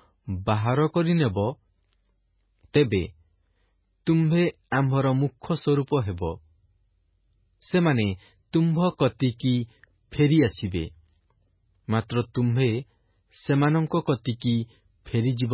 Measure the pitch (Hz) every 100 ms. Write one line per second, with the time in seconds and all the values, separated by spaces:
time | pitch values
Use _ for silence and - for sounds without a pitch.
0 | _ _ - 92 101 107 113 135 156 175
1 | 165 170 131 95 107 147 _ _ _ _
2 | _ _ _ _ _ _ _ 147 135 101
3 | 80 - _ _ _ _ _ _ _ _
4 | - 165 156 170 175 - - 127 135 135
5 | 131 131 139 - - 165 - 143 135 147
6 | 101 87 85 80 _ _ _ _ _ _
7 | _ _ _ _ _ - - 180 170 123
8 | 104 95 - _ - 165 165 160 180 -
9 | 131 - 131 - 131 123 117 _ _ _
10 | - - 147 160 123 - 98 90 80 -
11 | _ _ _ _ _ _ _ _ - 110
12 | - 120 120 - 120 120 127 113 - _
13 | _ _ _ - - 139 147 160 160 170
14 | 160 131 120 117 123 117 113 _ _ _
15 | - 120 120 120 120